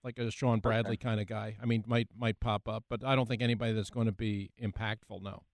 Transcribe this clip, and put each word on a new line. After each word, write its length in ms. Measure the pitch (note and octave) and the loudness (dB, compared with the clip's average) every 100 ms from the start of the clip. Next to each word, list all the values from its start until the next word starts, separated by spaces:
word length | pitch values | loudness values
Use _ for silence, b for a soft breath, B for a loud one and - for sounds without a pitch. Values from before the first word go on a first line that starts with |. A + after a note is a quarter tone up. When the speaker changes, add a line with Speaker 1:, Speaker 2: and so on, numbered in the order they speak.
Speaker 1:
like 160 | B2+ A#2+ | -10 -4
a 100 | A#2 | -4
Sean 280 | - B2+ A2+ | 2 4 4
Bradley 340 | A2+ A2+ A2+ A2+ | 4 2 2 -2
Speaker 2:
Okay. 20 | |
Speaker 1:
kind 240 | B2+ A2 | 0 -2
of 60 | G2 | -2
guy. 280 | A2 A2 G#2 | -4 -6 -4
I 40 | A#2 | 0
mean, 200 | A2+ G#2+ | 2 4
might, 220 | A#2+ A#2 - | 2 0 -2
might 240 | A#2 G#2 | -2 0
pop 260 | A#2+ G#2+ - | 0 0 -2
up, 160 | G#2+ - | -6 -4
but 160 | A#2 C3 | -4 2
I 100 | C3 | 2
don't 120 | A#2+ | 2
think 120 | A#2+ | 2
anybody 300 | A#2+ A2+ A#2 | 2 2 0
that's 180 | A2 G2 | 0 -2
gonna 220 | A#2+ A2+ | 0 0
be 400 | G2 A2 G2+ G2 - | 0 -2 -2 -6 -6
impactful, 600 | A2+ - A2 A2 _ G2 | -6 -4 -4 -6 _ -12
no. 220 | G2 - _ | -10 -12 _